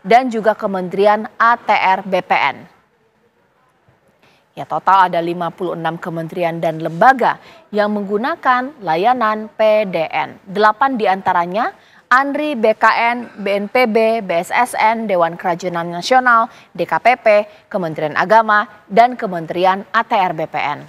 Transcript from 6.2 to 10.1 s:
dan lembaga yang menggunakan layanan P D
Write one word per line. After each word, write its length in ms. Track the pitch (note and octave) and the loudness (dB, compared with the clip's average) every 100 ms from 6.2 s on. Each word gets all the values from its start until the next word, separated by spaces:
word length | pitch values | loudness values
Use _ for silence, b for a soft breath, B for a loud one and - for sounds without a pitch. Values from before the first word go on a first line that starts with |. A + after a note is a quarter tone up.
| E3 F3+ E3+ E3 | -8 -4 -4 -2
dan 240 | E3+ D#3+ | -4 -4
lembaga 560 | D#3+ E3 A#3+ C4 G3 C#3+ B B B | -6 2 4 4 0 -2 B B B
yang 240 | G#3 G#3 | -2 -2
menggunakan 800 | G#3 G3 G#3 C4 E4 C#4 B3 B3+ D4+ | -2 -4 -4 -4 -2 0 0 -2 -8
layanan 640 | F#3 E3 G#3+ B3+ A3 G#3+ G#3+ | -4 0 2 2 0 -2 -8
P 320 | - A3 G#3+ G3+ | -2 2 2 0
D 240 | E3+ D#3 | -4 -4